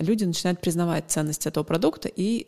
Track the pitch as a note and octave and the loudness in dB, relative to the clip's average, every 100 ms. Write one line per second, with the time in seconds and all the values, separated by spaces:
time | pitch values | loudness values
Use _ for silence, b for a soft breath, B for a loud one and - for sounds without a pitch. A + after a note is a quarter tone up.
0 | E3 A3 F#3 E3 F3+ F3+ F3+ E3 E3+ D#3+ | 0 2 2 0 0 0 0 2 2 0
1 | D#3 D#3 D3+ D3+ D3+ D3 D3+ E3 C#4 - | -2 -2 -2 -2 -2 -2 0 2 2 0
2 | - - G3 A#3 | -8 -2 0 0